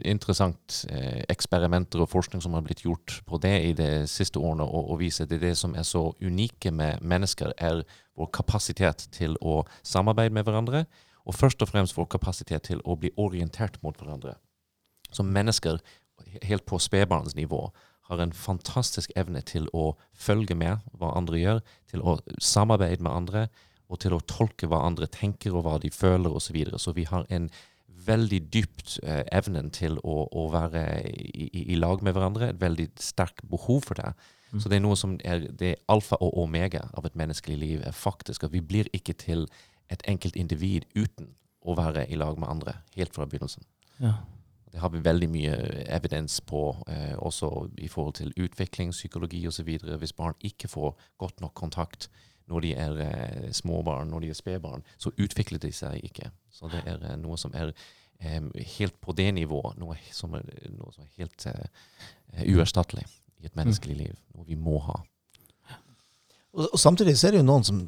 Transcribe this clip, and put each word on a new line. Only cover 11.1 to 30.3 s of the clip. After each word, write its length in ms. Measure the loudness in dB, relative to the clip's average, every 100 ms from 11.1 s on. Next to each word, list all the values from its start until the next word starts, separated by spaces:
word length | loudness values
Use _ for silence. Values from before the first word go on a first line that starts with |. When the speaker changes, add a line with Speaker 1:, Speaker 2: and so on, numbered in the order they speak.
| _ -8
Speaker 1:
og 80 |
først 280 | 4 4 4
og 60 | 2
fremst 260 | 2 2
vår 140 | 0 -2
kapasitet 540 | -2 -2 -4 -4 -4
til 160 | -2 -4
å 120 | -2 -2
bli 120 | -2 0
orientert 600 | -2 0 -4 -2 -4 -4
mot 120 | -8 -8
hverandre. 380 | -10 -10 -10 -14 _ _ _ _ _ _ -8
Så 100 | -2
mennesker, 560 | 2 4 4 2 0 -2 -4 -20 _ _ -20
he-, 140 | -8
helt 240 | -2 -2 0
på 140 | -2
spedbarnsnivå, 880 | 2 4 4 2 0 -4 -4 -4 -4 -10 _ _ -6
har 120 | -2
en 120 | -2
fantastisk 800 | -2 -4 -4 -2 -2 0 -2 -4 -2
evne 260 | -2 -4
til 220 | -4 -4 -2
å 160 | 0 0 -2 _ -6
følge 380 | 0 2 2 0
med 220 | 0 0 -4 -6
hva 140 | -2
andre 220 | 0 0 2
gjør, 220 | 2 2 -2 _ _
til 100 | -2
å 140 | 2 0 -2 -4
samarbeide 600 | 2 4 6 6 4 2
med 100 | 0
andre, 360 | -2 -2 -2 -2 -6 _ _ -12
og 80 | -4
til 120 | 2
å 80 | 2
tolke 460 | 0 0 0 0 0
hva 140 | 2 2
andre 200 | 0 -2
tenker 460 | -2 -4 -2 -2
og 100 | 0 0
hva 80 | 0
de 120 | -2
føler 420 | 2 6 6 4
og 80 | 0
så 140 | -2
videre. 240 | -2 -2 -2
Så 160 | -4
vi 100 | -2
har 220 | -2 -2 -2
en 220 | -2 -2 -6 -20 _ _ -6 2
veldig 340 | 2 4 2 2
dypt, 480 | 2 2 -2 -12 -8
eh, 220 | -2 -2 0
evnen 380 | 2 2 0 -4
til 280 | -2 -2 -2
å, 280 | -2 0 0